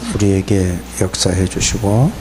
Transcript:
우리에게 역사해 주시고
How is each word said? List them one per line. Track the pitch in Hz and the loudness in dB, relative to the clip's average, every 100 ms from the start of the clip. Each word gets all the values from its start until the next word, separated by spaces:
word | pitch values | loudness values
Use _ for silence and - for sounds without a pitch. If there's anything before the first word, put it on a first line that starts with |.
| - | -4
우리에게 | 101 101 95 95 98 90 87 - - | 0 2 2 2 0 2 -2 -8 -4
역사해 | 92 - 95 90 92 | -4 -2 0 0 0
주시고 | - - - 101 110 156 - | 0 -2 0 2 4 2 0